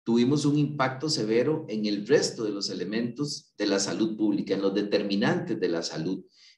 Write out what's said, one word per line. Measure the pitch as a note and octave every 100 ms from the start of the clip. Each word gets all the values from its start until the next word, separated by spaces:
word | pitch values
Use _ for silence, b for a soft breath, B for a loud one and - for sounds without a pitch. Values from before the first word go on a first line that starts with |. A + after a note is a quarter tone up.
| -
tuvimos | A#2 B2 D3
un | C#3+ D3
impacto | C#3+ - C3 B2+ D#3
severo | - G#2+ A2+ C3+ D#3 -
en | A2 G#2
el | G2+ G2+
resto | D3 - -
de | G#2+
los | G2+ G2
elementos | F2+ F#2 A2 A#2+ - D3 - - _
de | G#2
la | G2
salud | G2 F2 G#2+ -
pública, | G#2+ F#2+ E2
en | F#2+
los | G2
determinantes | G2 G2+ G2+ G2+ G2+ C3 F3 - G#2+
de | F2+
la | E2
salud, | D#2+ D#2 E2 F#2+ - b b